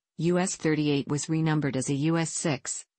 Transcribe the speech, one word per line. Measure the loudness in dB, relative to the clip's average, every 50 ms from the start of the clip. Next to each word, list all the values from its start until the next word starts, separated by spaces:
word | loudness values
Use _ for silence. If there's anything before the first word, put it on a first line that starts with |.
| _ _ _ -2
U | 0 2 2 2
S | 0 -2 -2
thirty-eight | -2 0 0 2 2 2 2 2 0 0
was | -2 -4 -4 -2 -2
renumbered | 0 2 2 2 2 2 0 0 -2
as | -2 -2 0
a | 0
U | 0 2 2 2
S | 2 0 -2
six, | -4 -2 -2 -2 -2 -2 -4 -8 -10 -10 -12 _ _